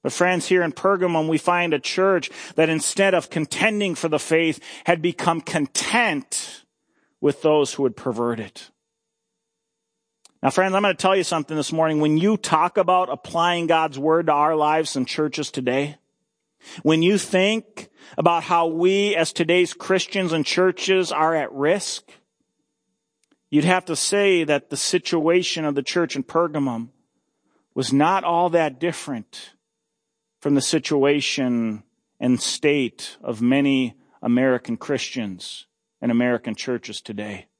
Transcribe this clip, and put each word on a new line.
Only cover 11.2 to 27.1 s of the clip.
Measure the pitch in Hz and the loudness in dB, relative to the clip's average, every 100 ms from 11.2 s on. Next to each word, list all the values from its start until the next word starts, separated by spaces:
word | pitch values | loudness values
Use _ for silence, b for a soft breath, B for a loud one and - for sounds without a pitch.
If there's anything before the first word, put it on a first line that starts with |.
something | 170 165 147 156 | 2 -2 -2 -4
this | 139 | -2
morning. | 160 160 156 | 0 2 2
When | 151 156 | 2 4
you | 196 214 | 2 0
talk | - 156 175 - | 2 2 2 0
about | 180 180 185 | 2 2 0
applying | 135 - 170 170 175 170 | -6 -6 0 0 0 2
God's | 165 160 135 | 2 0 -2
word | 151 165 165 | 0 2 2
to | |
our | 147 151 | 2 2
lives | 156 147 156 156 | 2 2 2 0
and | 139 127 | -4 -4
churches | - 151 131 143 | -2 -4 -4 -6
today, | - 123 131 147 147 _ _ _ _ _ _ B B | -4 -2 -2 -2 -10 _ _ _ _ _ _ B B
when | 151 160 | 2 4
you | 175 202 | 4 2
think | - 185 196 220 - - - B B B | 2 2 2 0 -6 -20 -20 B B B
about | 165 170 | 2 2
how | 165 170 165 | 2 2 2
we | 160 180 196 208 180 | 2 2 4 2 0
as | 160 | -2
today's | - 160 180 175 | 0 2 2 2
Christians | - - 190 - 196 185 | -2 -2 0 0 -4 -2
and | 160 | -2
churches | 147 - 185 180 - 190 175 | 0 2 2 0 0 0 0
are | 147 160 | 0 0
at | 160 139 | 0 -4
risk, | 139 147 196 - - _ - _ _ _ _ _ _ _ _ _ _ _ _ _ | -2 0 0 -2 -10 _ -20 _ _ _ _ _ _ _ _ _ _ _ _ _
you'd | 147 | 2
have | 160 185 175 | 4 0 -2
to | 151 | -6
say | - 202 202 180 | -2 2 2 2
that | 151 143 _ | 2 -2 _
the | 139 | -6
situation | - 185 - 170 156 180 175 170 | -2 -2 0 0 4 2 2 -2
of | 156 | -2
the | 143 | -2
church | 131 180 165 | -2 -2 -2
in | 139 | -4
Pergamum | 131 165 170 147 135 117 117 _ _ | -2 -2 0 -2 -4 -4 -10 _ _